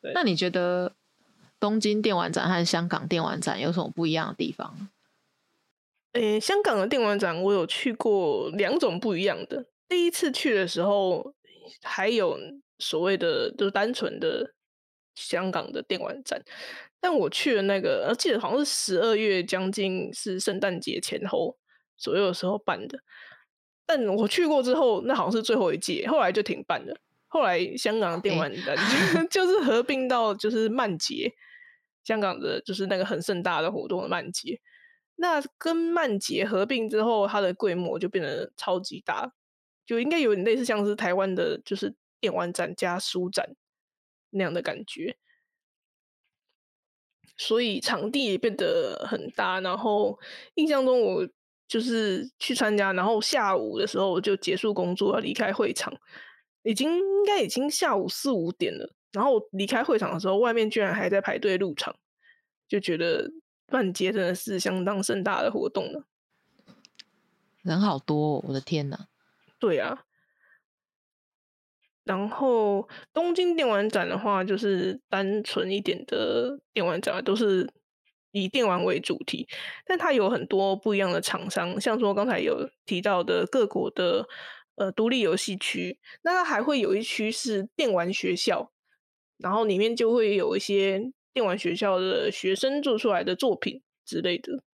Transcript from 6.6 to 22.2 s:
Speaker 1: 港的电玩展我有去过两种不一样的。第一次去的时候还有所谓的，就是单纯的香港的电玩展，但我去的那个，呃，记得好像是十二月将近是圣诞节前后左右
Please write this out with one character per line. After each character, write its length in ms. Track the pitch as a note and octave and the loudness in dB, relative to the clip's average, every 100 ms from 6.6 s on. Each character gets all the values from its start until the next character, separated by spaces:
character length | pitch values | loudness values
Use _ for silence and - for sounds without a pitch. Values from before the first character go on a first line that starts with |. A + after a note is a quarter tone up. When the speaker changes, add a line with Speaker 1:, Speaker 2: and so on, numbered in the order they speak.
Speaker 1:
港 160 | - A3 | 4 2
的 100 | G3 | 2
电 140 | C4+ | 2
玩 160 | A3 G#3 | 2 2
展 240 | G3 E3 | 0 2
我 120 | F#3+ | 2
有 120 | G3+ E3 | 4 2
去 280 | - - | 0 -2
过 560 | A#3 A#3 G3+ E3+ A2 - | 0 2 4 4 2 -2
两 280 | F#3 F#3+ D4 | 0 0 2
种 200 | B3+ F3 | 2 0
不 160 | A3+ F3 | -2 0
一 80 | |
样 220 | F#3+ G2 - | 0 -2 -4
的。 180 | - B3 _ _ | -8 -8 _ _
第 180 | F4+ F4 | 2 2
一 60 | |
次 200 | E4+ E4 | 2 -2
去 220 | C4+ D4 | 0 0
的 140 | G#3+ F#3 | 2 0
时 140 | F3 | 0
候 520 | F3+ G3+ F#3+ F3 - - _ - - - | 2 2 2 0 -4 -14 _ -20 -20 -16
还 260 | - - G3 | -8 -2 0
有 280 | A#3 F3+ G2+ D3+ C#4 _ _ | 2 2 -2 -8 -16 _ _
所 200 | - D#3+ | -4 0
谓 180 | F3+ G3 | 2 2
的， 340 | E3+ C#3 A#2+ | 2 2 0
就 140 | - G3 | 0 0
是 60 | |
单 220 | G3 G#3+ | 2 0
纯 260 | B3+ - - | 0 -4 -2
的 340 | - - - _ _ _ _ _ _ - | -2 -2 -4 _ _ _ _ _ _ -16
香 360 | - F3 F#3+ | -6 -4 -2
港 200 | F3 - | -4 -4
的 100 | - | -8
电 160 | - F#3 | -6 -4
玩 200 | - - | -4 -8
展， 180 | C4 - - - - - - _ | -6 -8 -8 -16 -14 -16 -18 _
但 140 | F4+ | 0
我 160 | D#4 F3 | 2 2
去 260 | - - A3+ | 0 2 2
的 60 | |
那 160 | G3 G3 | 2 2
个， 280 | F3+ A#2 C#3 | 2 0 0
呃， 80 | A#3 | 0
记 160 | F#4 | 2
得 80 | B3 | 0
好 120 | - | 0
像 80 | A#3+ | 0
是 60 | C#4+ | 0
十 360 | - - F3+ | -2 0 2
二 140 | A3 G#3+ | 4 4
月 280 | A3 F#3+ | 4 2
将 280 | F3 F#3 F#3+ | 0 -2 -2
近 420 | G#3 F#3+ F#3 - | 0 -2 -2 -4
是 260 | - - F#3 | -6 -6 -2
圣 200 | F#3+ F#3+ | -2 0
诞 200 | G3 F3+ | -2 -2
节 200 | - - | -4 -6
前 260 | - - F#3+ | -4 -6 -4
后 300 | A3 - - _ _ _ _ | -2 -2 -6 _ _ _ _
左 220 | - | -4
右 100 | F3 | 0